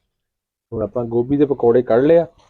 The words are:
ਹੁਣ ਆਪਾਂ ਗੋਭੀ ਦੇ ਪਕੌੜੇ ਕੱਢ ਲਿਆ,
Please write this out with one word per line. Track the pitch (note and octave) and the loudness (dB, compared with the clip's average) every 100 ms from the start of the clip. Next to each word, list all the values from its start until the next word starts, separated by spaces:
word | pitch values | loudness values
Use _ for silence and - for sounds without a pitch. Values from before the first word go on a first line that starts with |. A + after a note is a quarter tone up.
| _ _ _ _ _ _ _ | _ _ _ _ _ _ _
ਹੁਣ | A2+ | -8
ਆਪਾਂ | G#2 B2 A#2 | -8 -6 -4
ਗੋਭੀ | A#2 B2 C#3+ | -4 -2 0
ਦੇ | C#3+ | 0
ਪਕੌੜੇ | C#3 A#2 A#2+ | 0 2 2
ਕੱਢ | B2 A#2 | 2 0
ਲਿਆ, | C#3+ E3+ D#3+ _ _ | 4 2 0 _ _